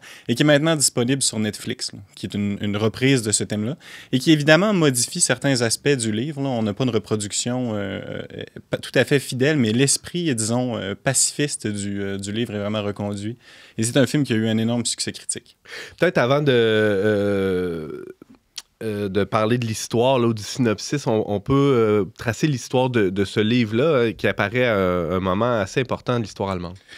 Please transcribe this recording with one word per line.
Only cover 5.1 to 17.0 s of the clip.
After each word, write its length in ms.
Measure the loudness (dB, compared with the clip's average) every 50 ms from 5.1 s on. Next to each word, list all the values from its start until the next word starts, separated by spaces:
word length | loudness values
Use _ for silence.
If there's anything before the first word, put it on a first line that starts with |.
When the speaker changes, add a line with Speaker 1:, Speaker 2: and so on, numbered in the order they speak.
| -2 -2
Speaker 1:
certains 420 | 0 0 0 0 2 0 2 2
aspects 260 | 2 0 0 0 0 0
du 240 | 0 2 0 -2
livre, 300 | -2 -2 -4 -4 -4 -4
là. 60 | -4 -2
On 140 | -2 0
n'a 120 | 0 -2 0
pas 100 | 0 0
une 60 | 0
reproduction, 840 | 0 -2 -2 -2 -4 -4 -4 -4 -6 -4 -4 -4 -2 -2 -2 -4 -4
euh, 260 | -4 -4 -6 -6 -8 -8 -10
euh, 340 | -10 -10 -10 -12 -12 -12 -14 -14 -14 -16 -10 -8
pas 80 | -8 -8
tout 140 | -6 -2 2
à 80 | 2 2
fait 140 | 4 2 0
fidèle, 380 | 0 -2 -2 0 2 2 4
mais 160 | 4 2 2
l'esprit, 640 | 4 4 2 2 2 -2 -4 -6 -6 -2 -2 0 0
disons, 420 | -2 -2 -2 0 -2 -2 -2 -4
euh, 180 | -4 -4 -6 -6
pacifiste 720 | -4 -2 -2 0 0 0 0 0 -2 -2 -2 -2 -4 -6
du, 360 | -6 -4 -4 -6 -6 -6 -6
euh, 160 | -4 -4 -6 -6
du 140 | -6 -6
livre 220 | -4 -4 -4 -4 -4
est 40 | -4
vraiment 240 | -4 -2 -2 -2
reconduit. 540 | -2 -4 -4 -4 -4 -6 -4 -6 -6 -8 -10 -10 _ -20 -20 -20 -20 -12 -6 -4
Et 40 | -4
c'est 120 | 0 2
un 100 | 2 2
film 180 | 2 2 0 0
qui 80 | 2
a 40 | 0
eu 120 | 0 0 0
un 100 | 0 0
énorme 260 | 0 0 0 -2 -2
succès 280 | -4 -4 -6 -6 -8
critique. 440 | -8 -10 -10 -10 -10 -10 _ _ _ _ _ -16 -16 -14 -16 -10 -4 0
Speaker 2:
Peut-être 200 | 0 0 2 2
avant 220 | 2 2 2 2
de... 120 | 4 4
Euh, 1500 | 4 4 4 4 4 4 4 2 2 2